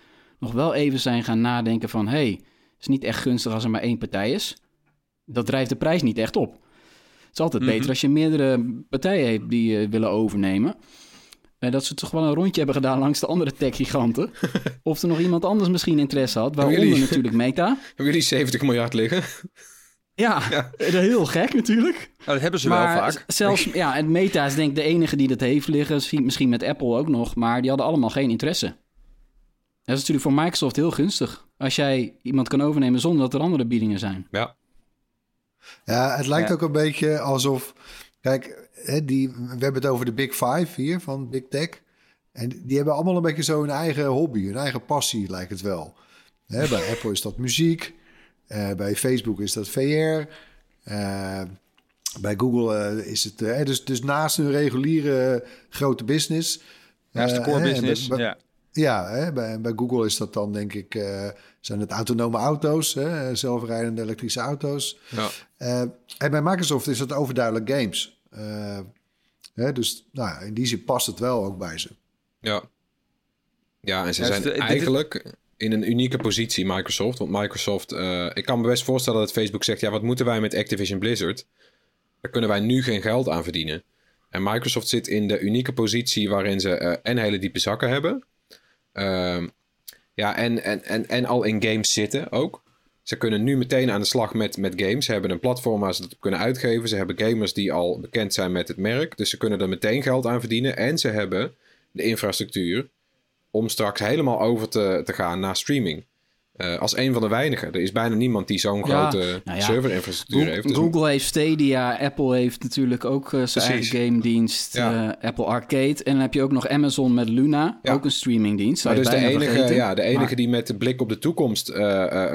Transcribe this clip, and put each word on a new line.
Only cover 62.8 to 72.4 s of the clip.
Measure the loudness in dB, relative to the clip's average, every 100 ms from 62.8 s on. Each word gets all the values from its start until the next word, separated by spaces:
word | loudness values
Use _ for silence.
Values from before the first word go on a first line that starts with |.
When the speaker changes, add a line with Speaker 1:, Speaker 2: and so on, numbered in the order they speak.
| 0
Speaker 4:
hè, | -2 -4 -4 -4 -4
zelfrijdende | -2 -2 -4 -4 -4 -4
elektrische | -6 -6 -6 -4
auto's. | -4 -4 -4 -4 -6 -10 -10
Speaker 2:
Ja. | -6 -6 -8 -18 -10
Speaker 4:
Eh, | -4 -2 -4 -8 -18 -6
en | -2
bij | 0
Microsoft | 0 0 0 -2 -2
is | -4
dat | -2
overduidelijk | -4 -2 0 0 0 -2
games. | -2 -2 -4 -8 _ _
Eh, | -14 -12 -10 -10 -10 -14 -20 _ _ _ _ -14
hè, | -4 -2
dus | -2 -4 -4 _
nou | -8 -6
ja, | -6
in | -8
die | -2 -2
zin | -2
past | -2 -2 -2
het | -2
wel | -2 0 -2
ook | -6
bij | -8 -8
ze. | -10 -14 _ _ _
Speaker 2:
Ja. | _